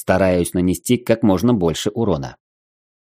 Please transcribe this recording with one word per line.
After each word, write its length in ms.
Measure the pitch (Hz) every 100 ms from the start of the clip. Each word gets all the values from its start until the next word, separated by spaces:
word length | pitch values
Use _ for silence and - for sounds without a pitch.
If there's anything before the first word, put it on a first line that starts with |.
Стараюсь 540 | - 92 95 90 85
нанести 420 | 92 90 90 - 120
как 260 | - 113
можно 300 | 107 92 113
больше 380 | 117 85 76 -
урона. 480 | - 110 80 65 - _ _ _ _ _ _